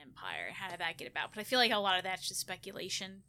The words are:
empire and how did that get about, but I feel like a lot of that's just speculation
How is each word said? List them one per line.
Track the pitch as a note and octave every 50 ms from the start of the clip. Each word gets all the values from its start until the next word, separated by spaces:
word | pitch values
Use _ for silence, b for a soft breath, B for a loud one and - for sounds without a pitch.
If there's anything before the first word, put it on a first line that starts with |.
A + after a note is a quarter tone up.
empire | D3 C3 - - - F#2 E2 D#2+ F2
and | - F3
how | - G3 F#3
did | F3 F3
that | F3 E3 E3+
get | - D#3 C#3+
about, | - D#3 - - -
but | G#3+
I | G#3+
feel | - C4 B3+
like | A#3+ A3+
a | A3+
lot | G#3 G3+ G3 F#3
of | F3+ F#3
that's | F#3+ F#3 - -
just | - F#3 -
speculation | - - F#3 F3 - F#3+ - - F3 F#3 - - G3 F#3+ F#3+ G3 -